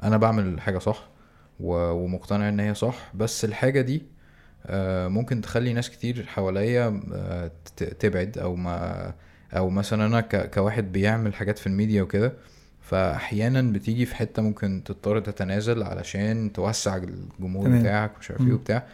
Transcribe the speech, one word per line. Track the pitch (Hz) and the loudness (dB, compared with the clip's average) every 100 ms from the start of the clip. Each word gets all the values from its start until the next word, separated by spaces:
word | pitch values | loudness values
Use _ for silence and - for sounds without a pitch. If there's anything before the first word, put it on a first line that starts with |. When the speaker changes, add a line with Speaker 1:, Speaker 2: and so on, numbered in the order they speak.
Speaker 1:
أنا | 101 107 | 2 4
بعمل | 113 110 95 85 | 4 4 0 -2
حاجة | - 92 | -2 -2
صح | - - - - - - - - | 0 -2 -6 -20 -20 -20 -20 -8
و-، | 87 87 85 | -2 0 0
ومقتنع | 85 90 90 - 101 104 | 0 -2 -4 -2 0 2
إن | 104 | 2
هي | 104 | 0
صح، | 101 117 - - | 0 -2 -2 -8
بس | 92 113 - | -4 -2 -2
الحاجة | 107 104 131 139 | -2 2 2 2
دي، | 127 156 - - - - - - - | 2 -2 -6 -20 -20 -20 -20 -18 -4
آه، | 98 95 92 90 | -2 0 0 0
ممكن | 101 123 123 | 0 0 -2
تخلي | - 117 123 | -2 0 0
ناس | 117 120 | 0 -4
كتير | - 120 123 98 | -4 -4 -4 -4
حواليا، | - 95 95 110 123 117 101 - | -2 0 0 2 2 2 -2 -4
آه، | 92 95 90 85 - - - | -6 -4 -4 -6 -10 -14 -8
ت-، | |
تبعد | 85 - 104 90 98 117 | -8 0 2 2 0 -2
أو | 92 90 | -4 -2
ما، | 90 87 87 90 90 - - - - | -2 -2 -4 -4 -8 -10 -18 -20 -6
أو | 90 92 | 0 2
مثلا | 95 98 107 107 | 0 0 2 2
أنا | 117 | 2
ك-، | 113 101 - | 2 -2 0
كواحد | 101 98 113 98 | 0 2 0 -2
بيعمل | 95 104 113 107 | 2 2 2 0
حاجات | 95 98 107 | -2 -2 -2
في | 104 | 0
الميديا | 95 110 104 | 2 4 4
وكده، | 92 101 120 - - - - - | 2 2 0 -2 -16 -20 -20 -16
فأحيانا | - 95 92 - - 104 117 131 123 | -2 2 2 0 -4 0 2 4 2
بتيجي | 101 110 117 120 | 0 0 0 0
في | - | -2
حتة | 110 - | -4 0
ممكن | 107 101 101 95 | 0 0 -2 -2
تضطر | - 98 101 107 | -6 -4 0 0
تتنازل | 101 98 95 98 107 117 | 0 -4 -2 0 0 0
علشان | 95 92 87 98 107 113 107 | -2 -6 -6 -2 0 0 -2
توسع | 95 95 110 101 95 | -2 -2 0 -2 -2
الجمهور | 90 92 92 - 92 95 101 | -6 -10 -12 -8 -6 0 4
Speaker 2:
تمام. | 123 | 6
Speaker 1:
بتاعك | 110 104 107 - | 4 2 -2 -6
ومش | - | -8
عارف | - | 0
إيه | 127 | 2
Speaker 2:
مم. | |
Speaker 1:
وبتاع. | 127 - 117 - | 2 2 -2 -4